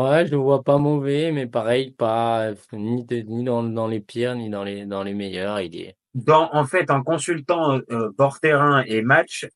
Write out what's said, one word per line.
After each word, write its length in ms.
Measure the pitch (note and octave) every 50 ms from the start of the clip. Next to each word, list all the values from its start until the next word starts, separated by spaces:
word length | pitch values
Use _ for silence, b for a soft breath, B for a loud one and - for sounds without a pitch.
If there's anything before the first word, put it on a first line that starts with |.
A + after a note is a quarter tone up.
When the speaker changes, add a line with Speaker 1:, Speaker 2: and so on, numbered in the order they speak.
Speaker 1:
ouais, 240 | B2+ C3+ C#3+ D#3+ E3+
je 60 | C#3
le 60 | D3 C#3+
vois 260 | C3 C3+ C#3 C#3 C#3
pas 140 | - C#3+ C#3+
mauvais, 520 | D3 C#3+ D3+ D3 C#3 C#3 C#3 D3 D#3+ E3
mais 160 | D#3 C#3+ C3
pareil, 460 | A#2+ A#2+ A#2+ A2 A2+ A#2+ C3 C3+ C3
pas, 560 | C3+ - A#2 A2+ A2+ A#2 A#2 A#2 A#2 A2+ A2 A2
euh, 60 | G#2 G2+ _ _
ni 320 | - G#2+ G#2 A2+ A#2+ B2 A#2+
de, 140 | A#2+ B2 A#2
ni 260 | A2 G#2+ A2+ A#2+ B2
dans, 180 | B2+ A#2+ A#2
dans 240 | A#2 A2+ A2+ A2+ A2+
les 140 | A2 A2+ G#2+
pires, 340 | G#2 - - A#2 A#2+ B2 B2
ni 160 | A#2+ A#2 A2
dans 140 | G#2 G2+ G2
les, 200 | G2+ G2+ G2+ G2+
dans 200 | G2+ G2+ G2 G2
les 100 | G2+ G2+
meilleurs, 460 | G2+ G2+ G2 F2+ F2+ F#2+ G2+ G#2 G2+
il 160 | F#2 E2 E2
est 200 | F2 F2+ F#2+ - _ _ _ -
Speaker 2:
Dans, 360 | C3+ - D3 D#3 D#3 E3 D#3+
en 120 | D3 D3+ C#3+
fait, 260 | C3 - F#3 E3+ -
en 140 | C#3+ C3+ B2+
consultant, 760 | D#3 E3 D3+ - - E3+ D#3+ C3+ - F3 E3+ D#3+ D3+ C3+ C3 - -
euh, 200 | A#2+ A#2 A2+ G#2+ - -
bord 220 | C#3 C#3 - -
terrain 420 | - D#3 D3+ C#3 D3 D3 C#3+ C3+ B2
et 160 | - A2 A2
match, 440 | A2 B2 C#3 D#3+ E3+ - - - - - -